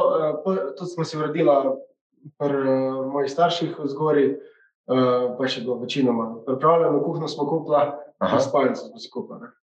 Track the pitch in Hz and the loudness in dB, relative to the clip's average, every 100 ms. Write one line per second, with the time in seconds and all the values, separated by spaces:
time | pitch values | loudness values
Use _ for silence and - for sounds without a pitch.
0 | 170 160 151 143 190 190 - - 175 - | 2 2 0 -2 -2 -2 -2 -6 -8 -6
1 | 156 151 151 160 151 135 131 - - _ | -4 -4 -2 2 4 4 2 -2 -8 _
2 | _ _ 147 - 143 139 135 131 131 131 | _ _ -20 -4 -2 0 2 2 0 -2
3 | 135 143 135 - - - 151 - 139 139 | -4 -2 -2 2 0 0 -4 -4 -6 -2
4 | 156 147 131 - - _ _ _ - 127 | 2 4 2 0 -10 _ _ _ -2 2
5 | 127 123 123 127 131 127 120 117 123 143 | 4 2 0 -2 -4 -4 -4 -4 -4 0
6 | 127 113 113 - - - 156 170 156 143 | 2 2 -2 -6 -6 0 4 4 4 2
7 | 170 156 151 - 143 160 147 143 147 - | 0 -2 -6 -4 -2 -2 2 2 2 -2
8 | - - 92 113 135 143 127 113 - - | -14 -4 0 2 2 2 2 0 -8 -16
9 | - 120 - - - _ | -14 -12 -12 -14 -18 _